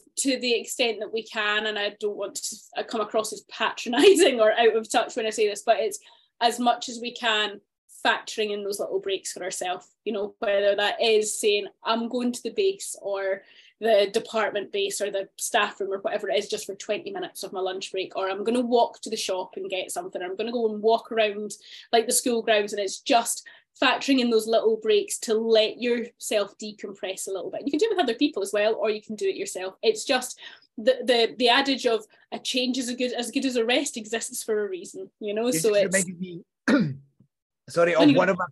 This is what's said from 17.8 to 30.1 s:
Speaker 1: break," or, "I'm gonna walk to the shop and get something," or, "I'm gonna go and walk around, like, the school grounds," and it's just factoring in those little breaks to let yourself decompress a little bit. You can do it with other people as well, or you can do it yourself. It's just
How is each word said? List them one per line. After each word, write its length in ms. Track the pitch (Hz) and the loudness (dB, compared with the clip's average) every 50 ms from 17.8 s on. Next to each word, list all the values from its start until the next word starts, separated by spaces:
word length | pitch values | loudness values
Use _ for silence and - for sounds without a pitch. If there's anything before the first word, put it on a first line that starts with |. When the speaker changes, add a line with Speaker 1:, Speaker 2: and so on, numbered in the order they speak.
| - - | -8 -6
Speaker 1:
break," 240 | - 190 180 - - | -6 -6 -6 -6 -4
or, 160 | - 190 190 | -4 -4 -2
"I'm 120 | 196 202 202 | -4 -2 -2
gonna 180 | 226 233 247 | 0 0 0
walk 380 | 247 233 247 233 233 - - - | 2 4 4 4 4 4 0 -4
to 100 | - 226 | -10 -8
the 40 | 220 | -6
shop 380 | 220 - - 190 - - - - | -4 -4 -2 -4 -4 -4 -6 -10
and 120 | 202 190 190 | -10 -8 -6
get 220 | 190 185 - - | -6 -6 -6 -6
something," 320 | - 190 175 185 - 170 180 | -6 -8 -8 -8 -8 -8 -8
or, 20 | |
"I'm 100 | 180 190 | -6 -6
gonna 160 | - 214 240 | -4 -4 -4
go 220 | 240 247 226 220 214 | -2 0 0 0 0
and 80 | 214 | 2
walk 300 | 208 220 226 226 - - | 2 4 4 4 2 0
around, 400 | 233 226 214 214 202 208 208 202 - - - - - - - - - | 0 2 2 2 0 -4 -8 -8 -10 -12 -18 -20 -20 -20 -4 0 2
like, 140 | 233 226 | 2 2
the 60 | 247 233 | 2 2
school 280 | - - 254 240 226 | 0 2 2 0 0
grounds," 320 | 214 233 220 208 202 208 208 | 2 2 2 2 2 0 -2
and 80 | 202 | -4
it's 180 | 202 190 - - | -4 -4 -6 -6
just 480 | - - 262 233 226 - - - - - - - _ _ _ - | 0 2 2 4 2 0 -4 -8 -10 -14 -20 -20 _ _ _ 0
factoring 380 | 285 254 233 - - 269 277 262 | 2 2 2 2 2 2 2 4
in 100 | 240 240 | 4 4
those 180 | 226 220 214 | 2 2 2
little 280 | 220 226 214 190 220 226 | 2 2 4 4 4 2
breaks 420 | 214 214 220 208 208 - - - | 2 2 2 2 2 2 0 -4
to 160 | - - 233 214 | -6 -2 0 0
let 480 | 220 233 226 226 220 220 214 - 196 | 0 2 4 4 4 4 4 0 -2
yourself 760 | 233 240 240 240 220 - - - - - 233 208 202 202 - | -2 0 0 0 -2 -6 -10 -12 -6 -2 0 0 0 -2 -6
decompress 680 | - 220 214 208 - - 196 196 - - 185 190 - - | -12 -14 -14 -12 -12 -12 -14 -12 -10 -8 -8 -8 -8 -8
a 60 | 196 | -8
little 180 | 190 180 170 - | -8 -8 -8 -8
bit. 120 | - - 196 | -8 -8 -4
You 80 | 277 | -2
can 60 | 302 302 | 0 2
do 60 | 415 | 2
it 60 | 453 | 2
with 120 | 403 359 339 | 2 2 0
other 100 | 240 226 | 0 0
people 280 | - 285 - - 208 196 | 0 0 0 0 -2 -4
as 80 | 196 | -2
well, 240 | - 208 208 220 220 | 0 2 2 2 2
or 140 | 220 226 220 | 0 0 -2
you 120 | 214 214 | -2 -4
can 140 | - - 214 | -6 -10 -8
do 140 | 208 196 190 | -4 -2 -2
it 60 | - | -2
yourself. 380 | - 196 - - 190 185 190 190 _ | -4 -6 -8 -8 -8 -8 -8 -8 _
It's 220 | - 233 214 - - | 0 0 0 0 0
just 340 | - | 0